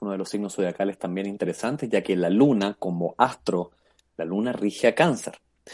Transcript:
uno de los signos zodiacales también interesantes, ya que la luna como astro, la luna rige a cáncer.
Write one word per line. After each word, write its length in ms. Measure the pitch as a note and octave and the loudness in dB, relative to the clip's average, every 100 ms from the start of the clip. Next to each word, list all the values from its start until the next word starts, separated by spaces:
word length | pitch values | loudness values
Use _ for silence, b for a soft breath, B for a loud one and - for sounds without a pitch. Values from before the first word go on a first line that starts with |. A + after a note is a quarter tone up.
uno 100 | G#2 | -6
de 60 | G2 | -6
los 100 | F#2+ | -4
signos 260 | G#2 G2+ | -6 -4
zodiacales 440 | - F#2 - G2 G2 | -2 -2 0 -4 -4
también 280 | F#2 F#2 G2 | -4 -4 -4
interesantes, 600 | G2+ - - A2+ D3+ A2+ | -4 -4 -4 -4 -4 -2
ya 140 | G2+ | 0
que 120 | G2 F2+ | 0 0
la 120 | F2 | 2
luna 480 | G2+ C#3+ A2+ G2 - | 4 6 4 0 -2
como 360 | F#2+ E2+ E2+ - | -4 -2 -2 2
astro, 540 | B2+ - - F#2 F2 _ _ _ _ - | 0 0 -2 -2 -4 _ _ _ _ -10
la 80 | E2 | -4
luna 260 | G2 A#2+ | -2 -2
rige 360 | - G2+ - A#2+ | -2 -4 2 2
a 60 | |
cáncer. 440 | A2+ E3 B2 - - _ _ B | 4 4 2 -6 -16 _ _ B